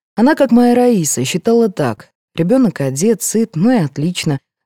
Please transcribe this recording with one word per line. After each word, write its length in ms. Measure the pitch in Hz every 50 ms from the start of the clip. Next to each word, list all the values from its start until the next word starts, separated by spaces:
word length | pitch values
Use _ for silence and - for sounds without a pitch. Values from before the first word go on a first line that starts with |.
| _ _ _
Она, 180 | - 226 277 311
как 180 | - 285 254
моя 220 | 233 240 240 240 240
Раиса, 500 | 247 247 247 240 190 160 - - 120 127
считала 460 | - - 180 - 233 233 233 233 214
так. 400 | 185 - 151 120 107 - - _ _ _ _ _ -
Ребёнок 460 | - 165 180 240 269 254 196 - -
одет, 400 | 139 135 131 139 175 226 226 -
сыт, 340 | - - - 220 226 220 -
ну 140 | 156 180 240
и 140 | 262 226 156
отлично. 560 | 139 - - 147 175 180 - - 165 143 131 _ _ _ _ _